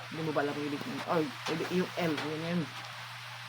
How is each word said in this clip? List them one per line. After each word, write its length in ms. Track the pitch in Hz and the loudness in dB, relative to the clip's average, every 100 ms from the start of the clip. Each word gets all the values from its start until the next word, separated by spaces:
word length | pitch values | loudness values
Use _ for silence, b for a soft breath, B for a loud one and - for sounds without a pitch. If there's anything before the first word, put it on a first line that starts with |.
| - | -6
Hindi 80 | 160 | -2
mo 100 | 160 | 2
ba 80 | 147 143 | 4 4
alam 80 | |
yung 140 | 143 147 | 2 -2
ibig 140 | 143 - | -2 -2
ng 200 | 139 - | -4 2
urge? 220 | 170 147 - 123 165 - 180 | 4 2 0 -2 -2 2 2
Yung 160 | 180 - | 2 2
L, 160 | 170 | 2
yun 300 | 143 147 156 165 | 2 0 -2 2
yun. 160 | 175 131 - - - - - - - | 2 0 -4 -8 -10 -10 -10 -10 -10